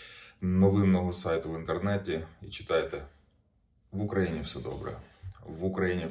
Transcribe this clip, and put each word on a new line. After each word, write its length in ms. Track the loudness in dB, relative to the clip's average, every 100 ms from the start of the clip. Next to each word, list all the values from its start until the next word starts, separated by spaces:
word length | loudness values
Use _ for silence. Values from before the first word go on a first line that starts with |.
| -20 -20 -20 -6
новинного 720 | 0 6 6 8 6 6 2
сайту 380 | -2 0 -2 -2
в 80 | -6
інтернеті 640 | -4 -2 0 -2 -2 -4 -6 -14
і 80 | -16
читаєте: 520 | -14 0 0 0 -6 -12 -20 _ _ _ _ _ _ _
"В 100 | -6
Україні 400 | -2 0 0 -2
все 180 | -6 -8
добре, 320 | -4 -2 -2 -4 -12 -16 -16 -16 -14
в 200 | -4 -2
Україні 400 | 0 0 0 -4